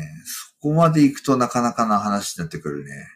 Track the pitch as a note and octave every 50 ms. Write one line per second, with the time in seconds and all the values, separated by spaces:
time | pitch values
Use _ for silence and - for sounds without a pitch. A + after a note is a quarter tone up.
0 | D2+ D2+ D#2 D#2+ - - - - - - _ _ - D3 D3+ D#3+ E3+ D#3+ D#3 D#3
1 | D3 C3+ C#3 - - C#3+ C3 B2 B2 A#2+ - B2 A#2+ A#2+ - - A#2 A2 G#2 G2+
2 | G#2 G#2 G2+ G2+ G2 - - - E2+ D#2+ - D#2+ D#2 D2+ C#2+ C#2+ C#2+ C#2+ C#2 -
3 | - - -